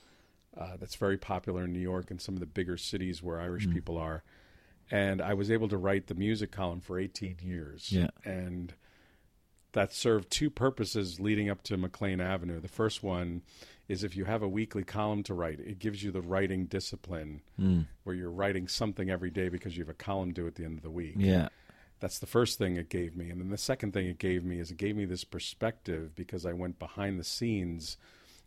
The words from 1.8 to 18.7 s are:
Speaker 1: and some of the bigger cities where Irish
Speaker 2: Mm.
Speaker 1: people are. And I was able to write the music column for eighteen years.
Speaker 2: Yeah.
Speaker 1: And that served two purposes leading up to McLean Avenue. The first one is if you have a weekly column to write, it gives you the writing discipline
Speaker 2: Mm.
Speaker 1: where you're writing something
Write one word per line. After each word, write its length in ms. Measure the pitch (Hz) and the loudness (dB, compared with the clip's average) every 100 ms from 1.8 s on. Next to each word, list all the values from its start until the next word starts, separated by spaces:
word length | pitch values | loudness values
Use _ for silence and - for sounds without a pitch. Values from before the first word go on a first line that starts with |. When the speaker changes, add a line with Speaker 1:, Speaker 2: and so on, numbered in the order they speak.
| 90 92 87 | 0 -2 -4
Speaker 1:
and 80 | 90 | -8
some 140 | - 95 | -6 -4
of 40 | |
the 40 | 85 | -2
bigger 300 | - 90 87 | -2 -2 -2
cities 480 | - 101 92 82 | -4 -2 -2 -4
where 160 | 87 82 | -4 -4
Irish 280 | 87 90 101 | -2 0 2
Speaker 2:
Mm. 60 | |
Speaker 1:
people 240 | 85 80 82 | 2 0 -2
are. 260 | 80 80 - - - - - _ - | -2 -4 -8 -20 -20 -20 -20 _ -2
And 320 | 104 98 95 | 2 2 2
I 120 | 87 | 2
was 160 | 101 101 | 2 4
able 200 | 113 110 | 4 4
to 80 | 98 | 2
write 300 | 95 98 - | 2 2 0
the 80 | 85 | 0
music 360 | 101 110 104 | 2 2 -2
column 300 | - 92 87 | -2 -2 -2
for 180 | - 90 | -4 -2
eighteen 380 | 98 - 98 87 | -2 -4 -6 -6
years. 500 | 90 87 73 76 - | -6 -4 -6 -10 0
Speaker 2:
Yeah. 160 | 95 85 - - | 4 4 2 -6
Speaker 1:
And 480 | 92 90 90 87 - _ _ _ _ _ _ _ _ _ | -4 -4 -6 -8 -12 _ _ _ _ _ _ _ _ _
that 220 | - 98 | 2 2
served 360 | - 127 110 98 | 4 4 4 4
two 200 | - 151 | 2 2
purposes 720 | - 131 131 107 110 95 85 | 4 2 4 0 0 0 0
leading 280 | 101 107 104 | 2 4 2
up 140 | 98 | 0
to 140 | - 98 | -2 0
McLean 420 | 92 - 101 92 | 0 -2 0 2
Avenue. 400 | 90 95 87 85 | 2 0 -2 -4
The 80 | 80 | -4
first 340 | - 110 - | 0 0 2
one 400 | 101 90 87 87 - - - - - | 0 0 0 -4 -8 -16 -20 -16 -6
is 160 | 95 | -4
if 120 | 101 90 | -2 -2
you 80 | 92 | 0
have 160 | 110 | 0
a 80 | 104 | 0
weekly 340 | 98 110 104 | 0 -2 -2
column 400 | 95 107 107 104 | -2 0 0 0
to 100 | 98 | 0
write, 260 | 90 85 73 | -2 -2 -2
it 180 | 87 98 | -8 -4
gives 240 | 107 101 | -4 -2
you 80 | 101 | -2
the 100 | 92 | -2
writing 440 | 85 95 98 92 90 | 0 2 4 2 0
discipline 760 | 95 - - - 85 76 73 - - | -2 -4 -8 -6 -6 -6 -10 -10 2
Speaker 2:
Mm. 280 | 95 87 78 - | 6 6 4 -4
Speaker 1:
where 120 | - 90 | -6 -4
you're 160 | 90 | -4
writing 360 | 87 98 95 | 0 2 2
something 420 | 90 | 0